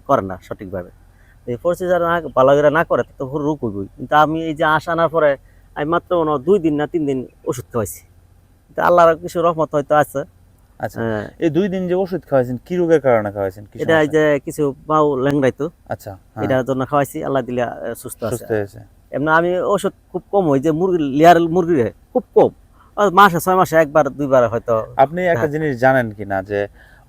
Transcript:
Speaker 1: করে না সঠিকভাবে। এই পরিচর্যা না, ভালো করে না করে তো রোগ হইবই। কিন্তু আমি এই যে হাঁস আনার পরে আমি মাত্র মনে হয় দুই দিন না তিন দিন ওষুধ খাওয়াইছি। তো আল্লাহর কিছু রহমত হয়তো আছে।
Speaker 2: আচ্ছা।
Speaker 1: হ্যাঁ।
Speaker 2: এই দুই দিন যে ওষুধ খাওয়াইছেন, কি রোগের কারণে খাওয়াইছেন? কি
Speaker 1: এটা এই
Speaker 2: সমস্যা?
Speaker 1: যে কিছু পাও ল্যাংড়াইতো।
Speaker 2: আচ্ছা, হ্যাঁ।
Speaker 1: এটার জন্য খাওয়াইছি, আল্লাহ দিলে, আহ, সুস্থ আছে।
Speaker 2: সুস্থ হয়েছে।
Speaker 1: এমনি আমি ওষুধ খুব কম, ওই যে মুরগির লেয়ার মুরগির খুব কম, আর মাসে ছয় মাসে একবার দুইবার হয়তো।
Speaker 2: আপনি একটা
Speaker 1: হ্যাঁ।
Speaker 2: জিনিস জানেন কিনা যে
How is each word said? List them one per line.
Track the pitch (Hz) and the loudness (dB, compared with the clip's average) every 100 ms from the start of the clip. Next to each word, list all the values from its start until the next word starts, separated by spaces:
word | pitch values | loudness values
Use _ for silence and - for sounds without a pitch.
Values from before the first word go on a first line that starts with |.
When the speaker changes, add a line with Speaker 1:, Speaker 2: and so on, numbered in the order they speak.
| - | 0
Speaker 1:
করে | 135 | 0
না | 95 90 | 0 -10
সঠিকভাবে। | - 98 95 92 90 - _ _ _ _ - | -14 -16 -12 -12 -12 -18 _ _ _ _ -10
এই | 120 | -6
পরিচর্যা | 170 175 180 180 | -4 -4 -2 0
না, | 170 170 | 0 -2
ভালো | 156 127 131 143 | -2 2 4 4
করে | 147 | 4
না | 151 | 2
করে | 170 151 117 - | 0 -2 -4 -8
তো | 131 151 | -8 -4
রোগ | 147 151 120 | -4 -4 -6
হইবই। | 98 95 - | -8 -10 -12
কিন্তু | 127 151 | -2 2
আমি | 151 160 | 2 0
এই | 165 151 | -6 -2
যে | 160 | 0
হাঁস | 156 175 | 0 -2
আনার | 165 165 | -2 0
পরে | 160 151 139 - _ _ - | 2 0 0 -6 _ _ -8
আমি | 147 | -4
মাত্র | 170 - 180 | -2 -2 -2
মনে | 156 | 0
হয় | 147 | -2
দুই | 135 202 | 0 0
দিন | 160 147 | 2 -2
না | 147 | -2
তিন | 170 143 | -4 -2
দিন | 131 - _ - | -4 -6 _ -8
ওষুধ | 123 - | -8 -8
খাওয়াইছি। | 120 104 - - _ _ _ _ _ _ - | -6 -6 -10 -20 _ _ _ _ _ _ -2
তো | |
আল্লাহর | 165 175 165 165 | 2 4 4 2
কিছু | 175 175 | -4 -2
রহমত | 165 160 151 151 | -2 0 -2 -2
হয়তো | 139 151 | 0 0
আছে। | 143 139 151 _ _ _ _ - | 0 -4 -10 _ _ _ _ -12
Speaker 2:
আচ্ছা। | 110 117 | -10 -6
Speaker 1:
হ্যাঁ। | 113 107 104 - | -4 -4 -8 -4
Speaker 2:
এই | 170 | -2
দুই | 147 202 | 0 -2
দিন | 185 180 | -2 -2
যে | 180 | -2
ওষুধ | 190 175 | -2 -6
খাওয়াইছেন, | - 139 123 123 - | -2 0 0 -4 -6
কি | 180 | -2
রোগের | 170 165 | 2 2
কারণে | 135 117 104 | 4 2 0
খাওয়াইছেন? | 101 98 98 104 | -4 -4 -6 -14
কি | - | -8
Speaker 1:
এটা | 151 160 | 0 2
এই | 156 | 2
Speaker 2:
সমস্যা? | 151 | 2
Speaker 1:
যে | 151 143 165 | 2 0 -2
কিছু | 156 143 147 - | -4 -4 -4 -2
পাও | 156 151 135 | 2 2 2
ল্যাংড়াইতো। | 135 147 131 - 151 - - | 0 0 0 -2 -6 -10 -12
Speaker 2:
আচ্ছা, | 110 - 95 _ | -12 -12 -18 _
হ্যাঁ। | - 135 | -8 -2
Speaker 1:
এটার | 131 123 | -2 -2
জন্য | 131 131 | -4 -2
খাওয়াইছি, | 147 139 156 | -2 -2 -4
আল্লাহ | 143 135 | -4 -4
দিলে, | 120 123 | -4 -4
আহ, | 117 - 110 | -4 -6 -10
সুস্থ | 117 123 - | -10 -12 -8
আছে। | 110 117 | -6 -6
Speaker 2:
সুস্থ | - | -4
হয়েছে। | 110 101 110 - _ _ | -4 -4 -10 -20 _ _
Speaker 1:
এমনি | 131 151 | -6 0
আমি | 160 175 180 | 2 2 -2
ওষুধ | 135 196 196 - _ | -2 -2 -4 -8 _
খুব | 180 - | -12 -4
কম, | 202 175 | 0 2
ওই | 139 | 0
যে | 151 | 0
মুরগির | 151 190 175 | 0 0 0
লেয়ার | 147 135 165 170 | -2 4 6 6
মুরগির | 170 170 170 165 107 - _ | 2 0 0 0 0 -4 _
খুব | 254 - | -6 0
কম, | - 127 - _ _ _ - | 2 2 0 _ _ _ -2
আর | 202 | 0
মাসে | 175 202 170 | 6 4 4
ছয় | 185 185 | 0 2
মাসে | 180 160 | 4 4
একবার | 156 156 139 | 4 2 0
দুইবার | 127 143 131 117 | -2 2 4 4
হয়তো। | 113 - 113 110 123 | 0 -2 -2 -2 0
Speaker 2:
আপনি | 135 175 180 | 0 2 0
একটা | 170 | 0
Speaker 1:
হ্যাঁ। | 156 | 0
Speaker 2:
জিনিস | 147 156 123 | -2 -4 0
জানেন | 131 135 113 | 2 2 0
কিনা | 101 98 98 | -6 -6 -6
যে | 95 101 101 - - - | -4 -4 -4 -8 -20 -20